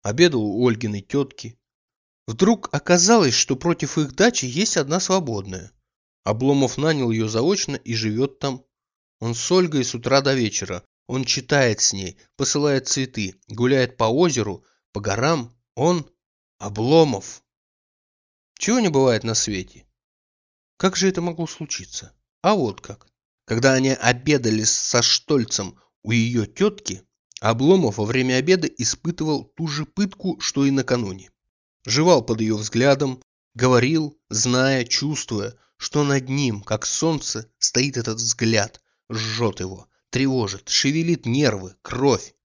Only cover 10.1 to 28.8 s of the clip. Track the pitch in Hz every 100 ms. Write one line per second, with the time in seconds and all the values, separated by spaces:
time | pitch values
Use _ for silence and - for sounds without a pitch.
10.1 | 135 139 135 110 - 92 87 _ _ -
11.1 | 127 123 - - 143 127 107 - 98 92
12.1 | - _ - 135 147 147 135 127 - 131
13.1 | 120 98 - _ 107 127 135 123 - 110
14.1 | 127 175 120 104 87 _ _ _ 104 104
15.1 | 101 135 165 117 _ _ - 151 175 139
16.1 | _ _ _ _ _ 104 104 117 160 156
17.1 | 101 - - _ _ _ _ _ _ _
18.1 | _ _ _ _ - - 247 208 139 131
19.1 | 110 113 110 - 98 92 - _ _ _
20.1 | _ _ _ _ _ _ _ 190 185 190
21.1 | 185 175 165 165 - 156 - 95 - -
22.1 | _ _ _ 175 208 120 - - 101 _
23.1 | _ _ _ - 113 135 135 135 131 120
24.1 | 123 131 147 117 110 110 - - 123 -
25.1 | - - 147 110 - 95 - _ _ 107
26.1 | 117 113 120 101 - 208 208 - 95 _
27.1 | _ _ - 107 113 139 190 139 101 104
28.1 | 127 127 127 131 185 151 -